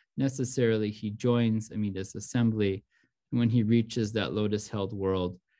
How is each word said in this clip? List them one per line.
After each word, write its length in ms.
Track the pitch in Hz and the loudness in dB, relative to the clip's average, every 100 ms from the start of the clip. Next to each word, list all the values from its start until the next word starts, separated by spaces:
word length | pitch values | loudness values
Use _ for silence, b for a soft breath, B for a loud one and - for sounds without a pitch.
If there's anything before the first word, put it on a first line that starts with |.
| b - | b -2
necessarily 760 | 135 135 123 - 117 110 107 | -2 -2 -4 0 2 2 0
he 200 | 104 107 | -4 -8
joins 600 | 107 123 120 117 110 107 | -2 2 4 2 0 -2
Amida's 440 | 110 104 95 95 | -4 -4 -4 -8
assembly. 680 | - - 123 117 107 101 98 - _ _ _ - | -10 -4 0 2 2 0 0 -8 _ _ _ -6
And 80 | 120 | 0
when 120 | 117 | 2
he 120 | 120 | 2
reaches 500 | 107 117 113 123 107 | 4 4 2 -2 -2
that 220 | 110 95 | -2 -2
lotus-held 580 | 104 107 104 - 104 98 | 0 0 -2 -4 -6 -4
world, 460 | 101 95 95 90 90 _ | -2 0 0 0 -6 _